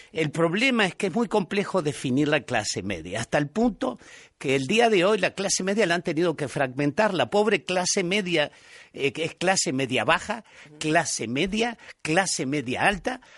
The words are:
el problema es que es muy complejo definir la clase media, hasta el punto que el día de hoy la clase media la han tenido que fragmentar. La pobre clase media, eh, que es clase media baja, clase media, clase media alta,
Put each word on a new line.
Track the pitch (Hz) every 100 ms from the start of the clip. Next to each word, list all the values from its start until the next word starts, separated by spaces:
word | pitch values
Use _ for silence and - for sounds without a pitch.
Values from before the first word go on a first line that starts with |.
| -
el | - 156
problema | 160 165 196 269 240
es | 190
que | - 196
es |
muy | 185 233
complejo | 214 - 202 190 185
definir | 151 135 139 127 147
la | 151
clase | - 120 104 113
media, | 95 90 82 104
hasta | 120 151
el | 147
punto | 208 247 - 254 233 - - - -
que | 135
el | 135 131
día | 220 233
de | 202 180
hoy | 214
la | 180
clase | - 196 -
media | 190 202 185
la |
han | 175
tenido | 180 151 175 139
que | 139
fragmentar. | - 135 127 147 147 214
La | 180 123
pobre | 202 214 190
clase | - 185 180 202
media, | 175 208 180 165 147 - - - -
eh, | - 135
que | -
es | 160
clase | - 180 196 175
media | 135 131 123
baja, | 113 170 - 240 - - - 151
clase | 156 165 123 - 113
media, | 127 190 214 233 220 - -
clase | - 165 185 -
media | 135 147 127 98
alta, | 156 196 175 151 -